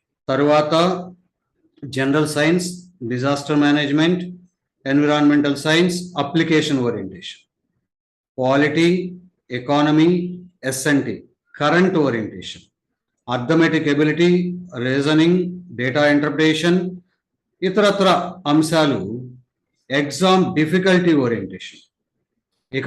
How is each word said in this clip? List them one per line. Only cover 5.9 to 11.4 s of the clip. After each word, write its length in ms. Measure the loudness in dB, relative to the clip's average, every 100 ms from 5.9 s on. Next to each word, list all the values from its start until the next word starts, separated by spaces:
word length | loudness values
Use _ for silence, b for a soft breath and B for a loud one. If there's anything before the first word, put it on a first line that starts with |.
| -2 -6 -6
అప్లికేషన్ 640 | -2 -2 2 0 2 0
ఓరియెంటేషన్, 680 | -2 -4 -8 -14 -18 -20 _ _ _ _ _ _ _ _ _ -4
పాలిటీ, 800 | 0 2 2 2 2 2 -2 -12 -20 _ _
ఎకానమీ, 880 | -10 -2 0 2 4 4 2 -2 -10 -18 _
ఎస్ఎన్టీ, 600 | -8 -4 0 0 0 -8 -14 _